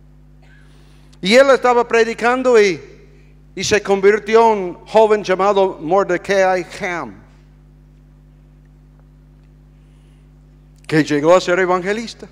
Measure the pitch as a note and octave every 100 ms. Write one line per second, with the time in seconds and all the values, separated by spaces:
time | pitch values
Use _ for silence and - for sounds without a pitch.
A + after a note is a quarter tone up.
0 | - - - - _ - - - - -
1 | - - F#3 B3 C#4 B3+ B3 A#3+ A#3 A3+
2 | A3+ A3 A#3 B3+ B3+ A#3 G3+ D3 - -
3 | - - - - - - F#3 G#3 G3 G3
4 | G3 G#3+ G#3+ A3 A3+ G#3 F3+ - - G#3+
5 | A3 G#3+ F3+ F#3 G3 G3 F#3+ - D#3 F#3+
6 | F3+ F3 - G3 F#3 F#3 D#3+ - G3 E3+
7 | B2 G2 - _ _ _ - - - -
8 | - - - - - - - - - _
9 | - - - - - - - - - -
10 | - - - - - - - - - D#3
11 | C#3+ D3 D#3 F3+ F3+ F3 F#3 F3+ F3+ A3
12 | A3+ - G3+